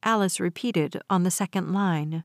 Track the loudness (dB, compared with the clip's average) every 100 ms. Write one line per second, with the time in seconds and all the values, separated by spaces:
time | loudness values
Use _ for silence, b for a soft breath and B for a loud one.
0 | 2 2 2 0 -4 -2 -2 0 0 -4
1 | 0 2 2 0 -2 -2 -2 0 2 0
2 | -2 -6